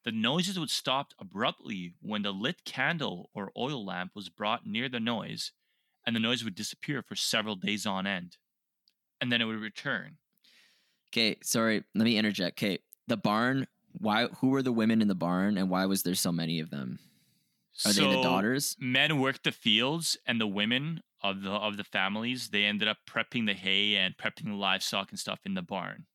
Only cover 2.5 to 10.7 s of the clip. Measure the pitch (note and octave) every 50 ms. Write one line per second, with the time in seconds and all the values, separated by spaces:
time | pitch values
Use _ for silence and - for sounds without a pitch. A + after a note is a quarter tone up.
2.5 | - - _ - - - C3 D3 E3+ E3 C3+ G2+ F2+ F2 - - _ G#2+ G2 G2
3.5 | - - A#2 C#3 D#3 B2 G2+ F#2+ F2+ F2+ F#2 F#2 _ G#2 F#2+ F#2 _ - G#2 G#2+
4.5 | A2+ A#2 - - G2+ A2+ B2+ C3+ B2+ A#2+ A2 A#2+ A#2+ G#2 - - G#2+ A2 - -
5.5 | _ _ _ _ _ _ _ _ _ _ _ A#2+ A#2 A2+ A2 A#2 B2+ A#2+ A#2 A2
6.5 | F2+ G2 G#2+ - - _ - - C#3+ B2+ - - G#2 - - - - A2+ G#2 G#2+
7.5 | G#2 F#2+ F#2 G2 G#2 G2+ F2+ A2 G2 F#2+ F#2+ G2 G2 F2+ F2 F2 - _ _ _
8.5 | _ _ _ _ _ _ _ _ _ _ _ _ _ _ C#3 B2 A#2+ A#2 A2+ A2
9.5 | A2 A2 G#2+ G#2+ _ - - C#3+ B2+ G2 F#2 G2 - _ _ _ _ _ _ _
10.5 | _ - _ _